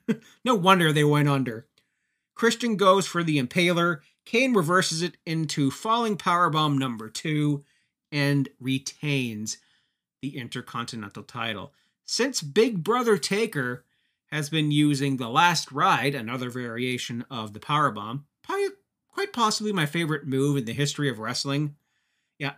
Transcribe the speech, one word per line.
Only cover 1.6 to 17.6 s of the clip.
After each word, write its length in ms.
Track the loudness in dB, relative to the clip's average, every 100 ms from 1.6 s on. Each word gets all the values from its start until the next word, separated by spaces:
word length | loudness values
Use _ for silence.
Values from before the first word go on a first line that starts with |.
| -16 _ _ _ _ _ _
Christian 420 | 0 0 2 -2 4
goes 300 | 6 6 4
for 180 | -2
the 140 | 0 0
Impaler. 640 | 0 2 2 2 2 -2 _ _ -2
Kane 280 | 0 2
reverses 500 | 2 4 2 2 -2
it 140 | -4 -6 -6
into 440 | -4 -2 0 -2
Falling 480 | -2 0 0 0 -2
Powerbomb 600 | 0 2 2 2 2 2
number 280 | -2 -6 -12
two 560 | -8 -4 0 0 -2 -6 _ _ _ _
and 380 | -2 2 2 0 -6
retains 960 | -4 -4 -6 -8 -2 -2 -2 -6 -8 -10 _ _ _ _ _ _
the 140 | -10 -10
Intercontinental 880 | -10 -10 -8 -8 -8 -10 -12 -14
title. 500 | -14 -8 -6 -6 -10 _ _ _
Since 380 | -6 -2 0 -2
Big 420 | 0 2 4 2
Brother 340 | 0 0 2 2
Taker 680 | 0 -2 -2 -2 -4 -6 -12 _ _ _ _
has 180 | -6 -2
been 220 | 0 2
using 460 | 4 4 2 0 -2
the 120 | 0
Last 420 | 4 4 2 -2
Ride, 440 | 0 2 2 0 -2
another 340 | -6 -6 -6
variation 760 | -6 -8 -4 -4 -4 -6 -8 -8
of 240 | -10 -10
the 60 |
Powerbomb, 640 | -10